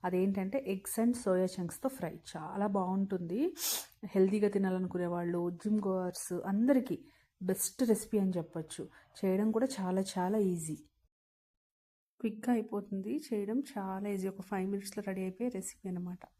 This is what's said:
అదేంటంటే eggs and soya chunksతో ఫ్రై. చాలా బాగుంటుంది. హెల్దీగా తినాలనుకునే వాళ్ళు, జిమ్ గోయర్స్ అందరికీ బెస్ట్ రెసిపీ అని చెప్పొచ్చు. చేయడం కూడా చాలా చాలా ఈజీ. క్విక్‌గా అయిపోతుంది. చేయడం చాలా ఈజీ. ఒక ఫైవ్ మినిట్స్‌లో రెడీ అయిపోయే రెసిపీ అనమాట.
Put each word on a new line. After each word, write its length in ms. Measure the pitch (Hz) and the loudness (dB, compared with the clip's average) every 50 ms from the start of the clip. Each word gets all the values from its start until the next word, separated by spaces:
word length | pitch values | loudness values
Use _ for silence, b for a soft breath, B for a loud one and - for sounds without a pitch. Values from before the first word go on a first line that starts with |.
| - | -2
అదేంటంటే 600 | 180 180 180 185 196 196 196 190 190 196 269 269 185 | 0 2 2 2 2 2 0 -2 0 -2 -2 -2 -2
eggs 360 | 196 190 - - - - 226 | -4 -4 -4 -6 0 2 4
and 100 | 233 240 240 - | 4 4 2 2
soya 240 | 196 185 185 185 185 | 2 4 4 4 2
chunksతో 400 | 185 - 180 175 - - - 269 | 0 -2 -6 -6 -6 -4 -4 -4
ఫ్రై. 320 | 269 - - 165 - 165 _ - - 160 | -4 -2 -6 -6 -6 -8 _ -12 -10 -10
చాలా 300 | 151 151 165 196 202 208 | -8 -6 -2 0 0 2
బాగుంటుంది. 880 | 196 202 185 180 190 196 196 196 196 180 175 165 175 226 294 370 - B B B B B B B B B - | 2 2 2 2 2 2 0 0 0 -2 -2 -2 0 0 0 0 -2 B B B B B B B B B -14
హెల్దీగా 440 | 196 - 196 190 190 196 214 208 202 | -2 4 6 6 6 6 4 2 4
తినాలనుకునే 560 | 202 202 196 190 185 185 185 180 185 180 175 | 4 2 2 2 2 0 0 -2 0 -2 0
వాళ్ళు, 440 | 175 175 175 175 175 175 175 175 175 | 0 0 0 0 0 0 0 0 0
జిమ్ 320 | 175 170 - 214 214 214 196 196 | -2 -2 0 2 2 2 2 2
గోయర్స్ 460 | 190 185 185 180 180 - - - 175 175 - | 0 2 0 -2 -4 -6 -6 -6 -4 -4 -2
అందరికీ 520 | 190 196 208 226 254 285 262 240 - 170 - B B B B B B B _ | 0 2 4 6 6 6 6 4 2 -4 -6 B B B B B B B _
బెస్ట్ 420 | 185 180 190 185 - - - - 262 | -2 -2 0 0 0 -6 0 0 4
రెసిపీ 360 | 226 220 202 - - - 214 | 4 4 2 2 0 0 2
అని 120 | 196 190 180 175 | 2 2 2 0
చెప్పొచ్చు. 520 | 160 - - 170 160 - - - - - B B B B B - - | -4 -4 -6 -8 -8 -8 -10 -12 -12 -12 B B B B B -2 0
చేయడం 260 | 190 185 190 208 220 | 2 2 4 2 2
కూడా 160 | 220 220 240 262 269 - | 4 2 2 0 0 -2
చాలా 220 | 190 180 185 190 | -2 0 2 0
చాలా 360 | 190 190 - 185 180 185 208 220 | 0 0 0 -2 0 2 2 4
ఈజీ. 380 | 208 190 180 170 160 156 151 - - _ _ _ _ _ _ _ _ _ _ _ _ _ _ _ _ _ _ _ _ _ _ _ _ _ _ _ | 4 2 2 0 -2 -6 -6 -8 -10 _ _ _ _ _ _ _ _ _ _ _ _ _ _ _ _ _ _ _ _ _ _ _ _ _ _ _
క్విక్‌గా 340 | - 226 208 220 - 247 247 | -4 -4 -4 -2 0 0 2
అయిపోతుంది. 640 | 226 214 226 - 208 196 - 202 196 190 208 247 302 | 2 0 -2 -4 -6 -4 -4 -6 -6 -4 -4 -4 -4
చేయడం 460 | - - 233 208 202 196 220 262 285 - - 214 | -4 -2 -2 -2 -2 0 -2 -2 -2 -4 -6 -6
చాలా 320 | 196 190 190 190 202 208 | -6 -4 -4 -4 -2 -2
ఈజీ. 180 | 202 190 185 190 | -2 -2 -2 -4
ఒక 140 | 190 196 | -6 -6
ఫైవ్ 280 | 190 - 208 190 185 190 | -8 -6 -4 -2 -2 -2
మినిట్స్‌లో 320 | 202 202 202 202 - 214 202 202 | -2 -4 -4 -6 -8 -6 -4 -4
రెడీ 140 | 190 190 | -4 -2
అయిపోయే 280 | 185 190 185 190 240 247 | -4 -4 -4 -2 -4 -4
రెసిపీ 400 | 240 190 190 - - - _ 196 | -4 -4 -8 -8 -12 -10 _ -6
అనమాట. 300 | 180 175 175 180 180 180 - - _ _ | -6 -4 -4 -6 -8 -10 -12 -20 _ _